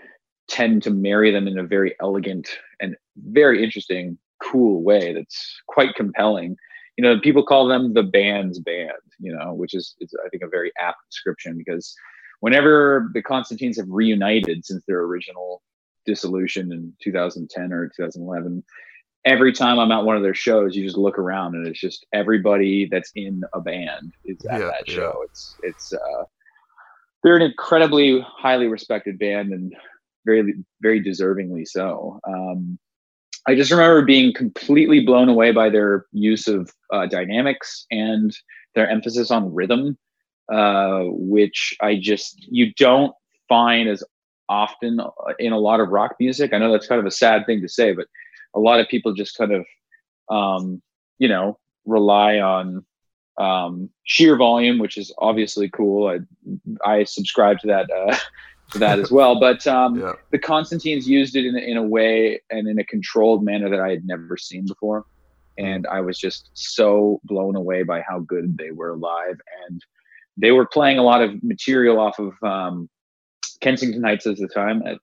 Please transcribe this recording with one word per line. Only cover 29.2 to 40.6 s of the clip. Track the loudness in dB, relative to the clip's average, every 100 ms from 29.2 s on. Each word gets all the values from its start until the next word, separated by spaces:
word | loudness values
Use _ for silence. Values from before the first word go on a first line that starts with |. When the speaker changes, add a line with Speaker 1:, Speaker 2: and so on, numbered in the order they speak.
| -4 -4 -6
Speaker 1:
and | -8 -10 -14 -20 _ _ _ 2
very, | 2 2 -4 -10 _
very | 0 0
deservingly | -2 -2 -2 -2 -6 -10 -8
so. | -6 -6 -6 -10 -12 -10
Um, | -8 -8 -8 -8 -12 _ _ _ _ _ -6 0
I | 2
just | 4
remember | 6 8 8
being | 6 6 4
completely | 2 -4 -4 2 4 6 6 6
blown | 6 6
away | 6 4
by | 4 4
their | 4 2 0 -4
use | -2 0 0 0
of, | -2 -4 _ -6
uh, | -4 -2
dynamics | -4 -2 -2 -2 -2 -8 -18 -8
and | -4 -2 0 -2 -4 _ -20 _ 0
their | 0
emphasis | 0 -2 -2 0
on | 0 -2
rhythm, | -2 0 0 -2 -6 _ _ _ _ -6
uh, | 0